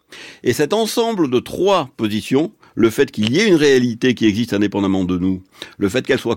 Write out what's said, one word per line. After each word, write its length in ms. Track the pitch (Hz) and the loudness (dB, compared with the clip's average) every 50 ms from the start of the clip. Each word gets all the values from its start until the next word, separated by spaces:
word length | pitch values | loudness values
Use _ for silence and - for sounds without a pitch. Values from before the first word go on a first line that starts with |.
| _ _ - - - - - - | _ _ -20 -20 -20 -20 -14 -6
Et 100 | - 123 | -2 -2
cet 200 | 120 - 151 147 | 0 0 0 0
ensemble 580 | 202 220 226 220 - 247 226 233 226 185 160 127 | 0 -2 -2 -2 -2 -2 -2 -2 0 0 0 0
de 80 | 123 117 | 0 -2
trois 520 | - - - - 175 202 196 175 139 123 _ | -2 -4 -6 -2 0 0 0 0 -2 -4 _
positions, 540 | - 117 104 104 107 - - - 139 160 202 - _ _ _ - | -6 -4 -4 -4 -4 -4 -2 0 0 0 -2 -6 _ _ _ -2
le 160 | - 113 113 | 0 0 2
fait 220 | 107 - 143 - | 2 2 -2 -2
qu'il 200 | - 107 107 113 | 0 -2 -2 0
y 60 | 123 175 | 2 2
ait 80 | 226 | 4
une 80 | 214 175 | 4 4
réalité 600 | 147 151 143 135 127 123 123 110 117 131 131 117 | 4 4 4 4 4 2 0 -2 -2 0 0 0
qui 120 | - 107 | 2 2
existe 260 | 110 95 113 120 113 | 2 2 2 -2 -2
indépendamment 520 | 104 101 104 98 - 101 98 95 95 95 92 | -2 0 0 0 0 0 0 0 0 0 0
de 120 | 87 90 | -2 -2
nous, 280 | 90 90 95 95 92 - _ _ - - - - - | -2 -2 -2 -4 -4 -8 _ _ -20 -20 -16 -8 -4
le 100 | 101 95 | -4 -2
fait 160 | 104 127 - | -2 -2 -2
qu'elle 140 | - 135 120 | 0 -2 -2
soit 160 | - 117 113 | -2 -4 -6